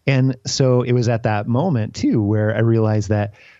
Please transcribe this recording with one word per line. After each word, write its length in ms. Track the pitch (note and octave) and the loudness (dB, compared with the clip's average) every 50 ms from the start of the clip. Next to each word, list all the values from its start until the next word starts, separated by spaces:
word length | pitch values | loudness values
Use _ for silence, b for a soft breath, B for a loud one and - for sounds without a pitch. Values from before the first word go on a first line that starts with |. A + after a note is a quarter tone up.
| B C#3+ | B 0
And 280 | C#3 C3 C3 C3 C3 - - | 2 2 2 0 -2 -4 -8
so 380 | - - - C3+ B2+ B2 B2 | -8 -2 0 2 2 2 2
it 100 | A#2 A#2+ | 2 0
was 160 | B2 B2 A#2 A#2 | 0 0 0 0
at 140 | A#2 A2+ | -2 0
that 240 | A#2 A2+ G#2+ G#2 G#2+ | -2 -2 -2 -2 -2
moment 480 | A#2+ A#2 B2+ E3 F#3+ D3 A2+ G#2+ - - | -2 -2 -2 0 0 -2 -2 -4 -4 -6
too, 260 | - B3 D4 G#3+ A#2+ | -4 -2 0 0 0
where 340 | G#2 G2+ A2 G#2+ G#2+ G#2+ G#2+ | 0 0 0 0 0 0 0
I 60 | A2 | 0
realized 480 | A2+ A#2 A2+ A2+ A2 G#2+ G#2+ G#2+ G2 F#2+ | 0 2 2 2 2 0 0 -2 -2 -2
that, 240 | G#2+ G#2 G#2 G2+ B B B B B | -2 -2 -2 -4 B B B B B